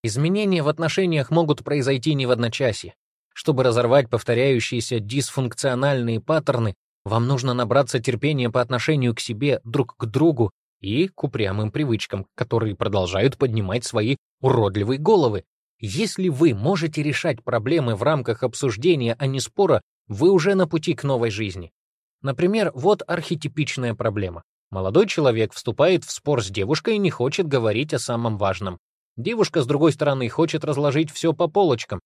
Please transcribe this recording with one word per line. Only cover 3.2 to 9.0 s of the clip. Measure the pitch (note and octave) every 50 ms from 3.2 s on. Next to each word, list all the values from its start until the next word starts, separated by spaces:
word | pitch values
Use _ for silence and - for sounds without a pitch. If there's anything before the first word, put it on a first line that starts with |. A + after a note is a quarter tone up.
| _ _ _
Чтобы | - - - D3 B2 B2+
разорвать | B2+ A2+ B2 A#2 A#2 B2+ C#3+ B2+ -
повторяющиеся | - A2 - - A#2 A#2+ C3 C#3 C3 A#2 - - B2+ A#2+ A2 - B2+ A2+
дисфункциональные | G2+ G#2 B2 C#3+ B2+ - - C#3 C3 A#2 - - - C#3 B2 B2 C3+ C#3+ C#3 B2+ A#2+ A#2 A2+ A2
паттерны, | - - D#3+ D#3 D#3 - C3 A#2+ A2+ G#2+ F#2 _ _ _ _ _ _
вам | G2 G#2+ A#2 A#2
нужно | B2+ C#3 B2+ B2 C3+
набраться | B2 B2 A#2+ G2+ A#2+ C#3 C#3 - - B2
терпения | A2+ C3+ A#2+ A2+ - D3 D#3 C3+ B2 A#2
по | B2 C3
отношению | A#2+ A#2 B2+ A#2 - - D#3 C#3+